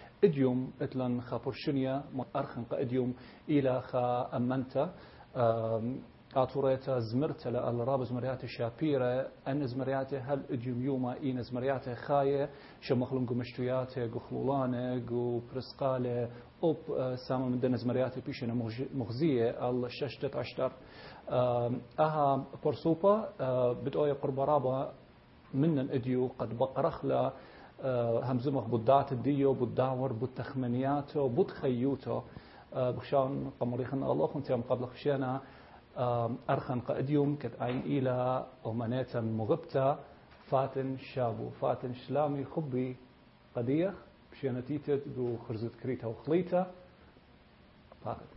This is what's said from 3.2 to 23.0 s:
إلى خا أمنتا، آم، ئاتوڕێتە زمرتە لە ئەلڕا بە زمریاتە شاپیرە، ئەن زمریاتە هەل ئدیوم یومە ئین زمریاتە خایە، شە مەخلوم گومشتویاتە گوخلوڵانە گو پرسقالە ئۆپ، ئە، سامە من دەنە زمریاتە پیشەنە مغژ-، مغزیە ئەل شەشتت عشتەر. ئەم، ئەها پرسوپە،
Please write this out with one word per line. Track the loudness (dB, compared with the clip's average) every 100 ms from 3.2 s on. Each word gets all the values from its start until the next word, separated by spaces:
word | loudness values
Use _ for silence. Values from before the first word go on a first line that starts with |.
| -10 -16 0
إلى | 2 4 0
خا | 0 0 2 0 -2 -2
أمنتا، | 0 0 0 0 0 -2 -18 -20 -10 2
آم، | 4 4 0 0 0 -4 -8 -20 -4
ئاتوڕێتە | 0 2 2 2 2 2 -2 0
زمرتە | 0 0 -2 -4 -2
لە | 0
ئەلڕا | 0 0 0
بە | 0
زمریاتە | -2 -2 -4 -6 -4
شاپیرە، | -4 0 2 4 2 2 -2 -6 -4
ئەن | -2 -2
زمریاتە | -2 -2 0 -2 -4 -2
هەل | -2 -2
ئدیوم | -4 -2 -2 0
یومە | 0 0 -2
ئین | -2 -2
زمریاتە | -4 -2 0 -2 -4 -8 0
خایە، | 2 4 2 0 -6 -18 -16 0
شە | 2
مەخلوم | 2 0 0
گومشتویاتە | 0 -2 -4 0 0 -2 -4 -4
گوخلوڵانە | -4 -6 -2 0 0 0 0 -2 -2 -2
گو | 0 0 -2 -4
پرسقالە | -8 -10 -2 0 2 0 0 -2 -6 -16 0
ئۆپ، | 0 0 -2
ئە، | -2 0 -2 -2
سامە | 0 2
من | 2
دەنە | 2 2
زمریاتە | 2 2 2 -2 -8
پیشەنە | -4 -2 -2
مغژ-، | -2 -4 -4 -4
مغزیە | -4 0 2 4 2 2
ئەل | 0 0 -2 -4
شەشتت | -6 -4 -4 -4
عشتەر. | -4 -2 -2 -4 -14 -18 -16 -14 -2
ئەم، | 2 4 2 2 -2 -4 0
ئەها | 2 4 4 4 0 -2
پرسوپە، | -2 0 2 4